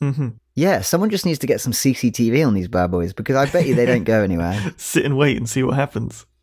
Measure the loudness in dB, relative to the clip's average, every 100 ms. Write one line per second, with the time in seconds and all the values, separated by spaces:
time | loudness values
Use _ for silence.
0 | -4 -2 -4 -8 _ 0 0 0 0 0
1 | 0 0 -2 -2 0 0 -2 0 0 2
2 | 0 0 2 2 2 0 0 -2 0 0
3 | -2 -4 -2 0 2 2 2 2 2 2
4 | 2 2 2 0 -2 -2 -6 -8 -4 -2
5 | 0 2 2 0 -2 -2 0 0 -2 -6
6 | -8 -10 -20 _